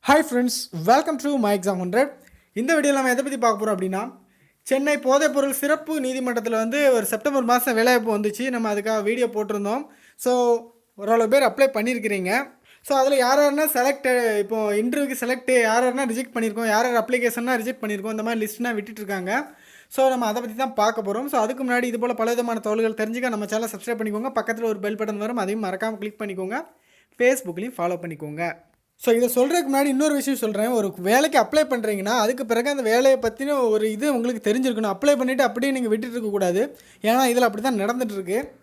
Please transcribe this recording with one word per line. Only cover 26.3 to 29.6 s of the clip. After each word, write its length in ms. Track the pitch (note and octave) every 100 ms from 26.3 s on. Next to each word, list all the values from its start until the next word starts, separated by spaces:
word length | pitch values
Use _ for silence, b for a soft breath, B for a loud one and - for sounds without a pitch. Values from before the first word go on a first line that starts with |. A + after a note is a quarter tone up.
| F#3 F#3 B3+ E4 b b b b _
Facebook-லையும் 580 | B3 C4 F#3 E3 A3+ B3
ஃபாலோ 200 | F3 E3+ E3+
பண்ணிக்கோங்க. 360 | D3+ D3+ D3+ E3+ - _ _ _ _
So, 60 | - A#3
இதை 100 | A#3+
சொல்றதுக்கு 360 | B3 C4+ F4